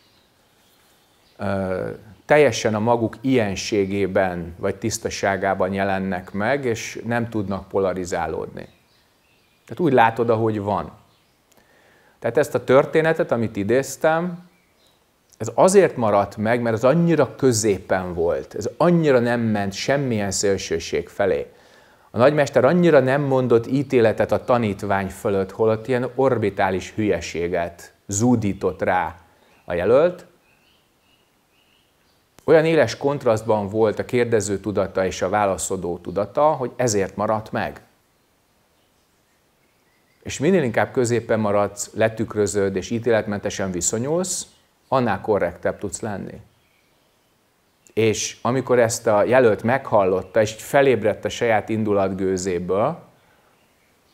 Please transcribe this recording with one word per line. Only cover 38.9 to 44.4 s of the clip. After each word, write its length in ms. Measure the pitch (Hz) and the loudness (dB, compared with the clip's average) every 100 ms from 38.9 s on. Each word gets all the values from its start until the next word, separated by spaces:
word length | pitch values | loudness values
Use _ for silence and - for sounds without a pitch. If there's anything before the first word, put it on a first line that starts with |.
| _ _ _ _ _ _ _ _ _ _ _ _ _ | _ _ _ _ _ _ _ _ _ _ _ _ _
És 160 | - - | -12 -4
minél 240 | 143 196 | 2 2
inkább 300 | 127 110 127 | 2 0 -2
középen 480 | - 117 117 113 110 | 0 0 0 0 0
maradsz, 500 | 104 101 101 - - | 0 0 0 -4 -10
letükrözöd 840 | 98 110 113 110 107 101 104 98 95 | -2 -2 -2 -6 -2 -2 0 -2 -2
és 140 | 90 | -4
ítéletmentesen 800 | 117 117 110 104 101 101 - 95 | -4 0 0 0 -6 -6 -6 -6
viszonyulsz, 760 | 87 - 113 131 170 185 - | -4 -4 -4 -4 -4 -4 -8